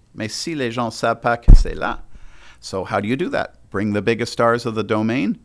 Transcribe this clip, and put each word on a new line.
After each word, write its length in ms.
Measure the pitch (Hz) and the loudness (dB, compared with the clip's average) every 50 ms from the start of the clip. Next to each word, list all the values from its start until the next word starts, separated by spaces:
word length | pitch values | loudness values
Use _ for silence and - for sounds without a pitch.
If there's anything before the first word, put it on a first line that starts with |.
| _ _ - | _ _ -14
mais 140 | - 110 104 | -12 -12 -10
si 260 | - - - 175 165 | -10 -10 -10 -8 -6
les 160 | 147 131 117 | -6 -6 -4
gens 180 | 117 123 120 117 | -4 -4 -4 -4
savent 280 | 113 - - 117 113 - | -4 -4 -4 -4 -2 -2
pas 180 | - 120 117 | -2 -2 -2
que 140 | - - - - | 4 10 10 10
c'est 200 | - - 85 80 | 10 10 4 -2
là, 240 | 85 - 104 - - - - - - - - - - - - - - | -6 -6 -8 -8 -10 -14 -18 -18 -18 -20 -20 -20 -20 -20 -20 -20 -20
so 240 | - - - 95 90 | -14 -10 -8 -8 -6
how 140 | 101 113 101 | -4 -4 -4
do 60 | 101 | -2
you 80 | 104 127 | -2 -2
do 120 | 135 180 - | -4 -4 -4
that ? 240 | 277 - - - - - - - | -4 -6 -6 -8 -12 -20 -18 -8
Bring 220 | - 95 104 107 104 | -6 -4 -2 -2 -2
the 80 | 104 | 0
biggest 300 | 98 113 117 113 120 - - | 0 -2 -2 -2 -4 -6 -2
stars 320 | - 120 117 117 120 - | 0 0 2 0 0 -2
of 100 | 120 107 | -6 -6
the 80 | 110 104 | -6 -4
domain 500 | - 113 110 110 113 117 135 175 214 202 - | -2 -2 -2 -2 -2 -2 -2 -4 -4 -6 -8